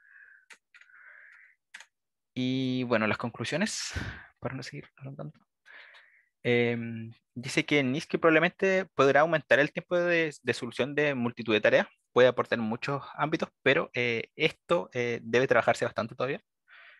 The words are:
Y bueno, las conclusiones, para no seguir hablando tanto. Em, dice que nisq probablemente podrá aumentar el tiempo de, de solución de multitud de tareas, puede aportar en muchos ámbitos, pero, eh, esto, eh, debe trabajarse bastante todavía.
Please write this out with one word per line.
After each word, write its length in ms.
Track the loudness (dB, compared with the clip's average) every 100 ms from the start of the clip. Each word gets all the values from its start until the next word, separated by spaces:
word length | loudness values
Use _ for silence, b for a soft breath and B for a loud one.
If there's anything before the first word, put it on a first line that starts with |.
| B B B B B -20 _ B B B B B B B B B _ -20 -20 _ _ _ _
Y 480 | -6 -4 -2 -2 -2
bueno, 220 | 0 0 0
las 120 | -2
conclusiones, 760 | -4 -8 -6 -2 -2 -4 -8 B B B B _
para 160 | -10
no 80 | -10
seguir 260 | -12 -14 -18 _
hablando 260 | -18 -14
tanto. 160 | -16 -16 _ _ B B B B B B B _
Em, 680 | -2 0 0 -2 -6 -10 -12 -18 _
dice 300 | -12 -4 -4 0
que 160 | 0
nisq 280 | 0 -4 -4 0
probablemente 680 | 2 4 2 0 0 0 -2
podrá 260 | 2 4 4
aumentar 360 | 4 0 2 2
el 140 | 2
tiempo 260 | -2 -4 -2
de, 340 | 0 0 -2 -4
de 120 | -4
solución 400 | -4 -6 -4 -2
de 200 | 0 0
multitud 380 | 0 -4 -4 2
de 80 | 4
tareas, 280 | 6 4 2 _ _
puede 160 | 4 6
aportar 300 | 4 -2 -2
en 60 |
muchos 380 | -2 -4 -6 -6 -8
ámbitos, 340 | -6 -4 -4 -6 _
pero, 280 | 2 2 0
eh, 360 | -4 -2 -4 -6 -4
esto, 540 | -4 -4 -2 -2 -2
eh, 280 | -6 -4 -6
debe 240 | 0 2 4
trabajarse 360 | 4 2 0
bastante 300 | -2 -4 -8
todavía. 260 | -6 -6 -6 -12 _ _ B B B